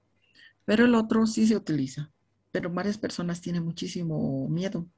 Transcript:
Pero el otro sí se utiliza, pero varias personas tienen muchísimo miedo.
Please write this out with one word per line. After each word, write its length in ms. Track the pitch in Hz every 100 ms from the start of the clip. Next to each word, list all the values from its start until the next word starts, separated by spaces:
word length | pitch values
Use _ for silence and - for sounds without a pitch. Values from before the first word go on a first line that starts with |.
| _ _ _ _ - _
Pero 200 | - 214
el 100 | 240
otro 320 | 233 220 220 226
sí 200 | 220 220
se 100 | 208
utiliza, 540 | - 151 131 - 147 _ _ _ _
pero 200 | 180 180
varias 280 | 175 202 208
personas 420 | - - 175 170
tienen 240 | - 170
muchísimo 840 | 165 165 185 185 170 151 151 135 135
miedo. 380 | 160 190 180 170